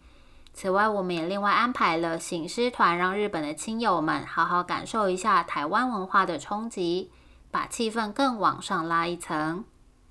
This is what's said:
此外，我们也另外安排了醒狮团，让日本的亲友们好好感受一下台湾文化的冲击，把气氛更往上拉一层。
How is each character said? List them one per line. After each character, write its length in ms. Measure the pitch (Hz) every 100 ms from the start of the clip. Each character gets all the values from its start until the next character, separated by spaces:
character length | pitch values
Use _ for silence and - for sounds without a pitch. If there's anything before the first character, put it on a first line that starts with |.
| - - - - -
此 160 | - 190
外， 180 | 196 214
我 140 | 208
们 140 | 185 175
也 100 | 165
另 160 | 202
外 100 | 202
安 220 | 190 240
排 240 | 254 208 165
了 220 | 170 165
醒 280 | - 175 170
狮 220 | - 247
团， 260 | 240 190 170
让 220 | 185 202
日 100 | 208
本 140 | 170
的 140 | 147 156
亲 240 | - 220
友 200 | 226 175
们 240 | 156 147 110
好 180 | - 165
好 160 | 180
感 240 | 175 165 170
受 240 | 226 196
一 80 | 185
下 240 | 220 190
台 240 | 165 151 147
湾 240 | 208 254
文 160 | 220 190
化 200 | 202 180
的 120 | 156
冲 320 | - 208 226
击， 400 | 214 175 175 190 - - - -
把 140 | 180 -
气 240 | - 226
氛 220 | 226 214
更 260 | 208 277 226
往 240 | 170 -
上 260 | - 175 165
拉 200 | 165 170
一 80 | 175
层。 480 | - 160 156 175 233 _ - _ -